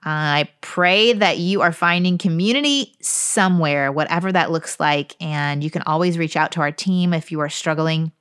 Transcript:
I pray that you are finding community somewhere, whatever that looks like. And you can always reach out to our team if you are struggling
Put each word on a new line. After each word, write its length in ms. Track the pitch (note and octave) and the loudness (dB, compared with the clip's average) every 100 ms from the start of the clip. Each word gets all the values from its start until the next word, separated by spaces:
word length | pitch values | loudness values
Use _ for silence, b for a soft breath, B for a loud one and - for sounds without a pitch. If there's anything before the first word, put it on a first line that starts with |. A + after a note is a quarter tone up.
I 460 | - D3+ D3+ D3 D3+ _ | -4 -4 0 0 0 _
pray 520 | - - F3+ F#3+ A3+ | -10 0 4 4 4
that 240 | A#3 G3 D#3 | 4 2 2
you 240 | E3+ G3 | 0 2
are 100 | F3 | 2
finding 460 | E3 F3 F3 F3+ F3+ | 2 0 2 2 0
community 760 | F#3+ E3 G3 B3+ D4 C#4+ B3 _ | 0 0 2 2 2 0 -2 _
somewhere, 920 | - - - - F#3 F3+ D#3 C#3+ C#3 | -6 -4 -2 2 2 4 2 0 0
whatever 400 | C#3 D3+ E3+ F#3 | -2 -2 -2 0
that 180 | F#3 D#3+ | 0 0
looks 300 | E3 D#3 - | -2 -6 -2
like. 360 | D3+ D3 C#3+ - | 0 0 -2 -10
And 420 | E3 D3+ C#3+ C#3+ | -6 -4 -2 -2
you 60 | D3 | -4
can 140 | E3+ | -6
always 340 | - D#3 F3+ E3 | -2 0 0 0
reach 180 | D#3+ D#3 | -2 0
out 160 | D3+ | -2
to 80 | - | 0
our 100 | D3 | -4
team 420 | D3 - F#3 F3+ | -2 -2 0 2
if 180 | E3+ D#3 | 0 -4
you 80 | D#3 | -4
are 80 | D3 | -4
struggling 600 | - - D#3 D#3+ D#3+ D#3+ - | -4 -4 0 0 0 -4 -6